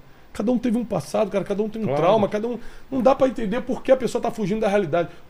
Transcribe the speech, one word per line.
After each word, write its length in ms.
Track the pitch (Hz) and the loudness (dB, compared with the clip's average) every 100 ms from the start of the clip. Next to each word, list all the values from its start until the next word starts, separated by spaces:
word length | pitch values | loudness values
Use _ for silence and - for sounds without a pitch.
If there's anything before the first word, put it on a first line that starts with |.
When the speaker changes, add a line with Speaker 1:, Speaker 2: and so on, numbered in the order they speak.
| - - - | -12 -20 -12
Speaker 1:
Cada 200 | - 214 | -4 0
um 80 | 247 | 0
teve 180 | 254 220 | 0 0
um 80 | 233 | -2
passado, 460 | 190 - 202 214 | -4 -2 0 0
cara, 120 | 196 | 0
cada 180 | - 196 | -2 -2
um 40 | 214 | -2
tem 140 | 220 | -2
um 40 | 214 | -2
Speaker 2:
Claro. 160 | 143 | 2
Speaker 1:
trauma, 260 | 170 220 202 | 4 4 2
cada 200 | 214 233 | -2 -4
um, 120 | 233 - - - | -6 -10 -12 -6
não 100 | 262 | 2
dá 140 | 247 269 | 4 4
pra 120 | 269 | 2
entender 340 | - 226 240 | 2 -2 -2
por 200 | 247 247 | -2 -4
que 100 | - | 2
a 60 | 254 | 2
pessoa 240 | 226 233 | 2 -2
tá 80 | 233 | -2
fugindo 320 | - 196 220 | -2 -2 0
da 60 | 214 | 2
realidade. 420 | 202 175 170 165 - - | 2 2 0 -2 -6 -6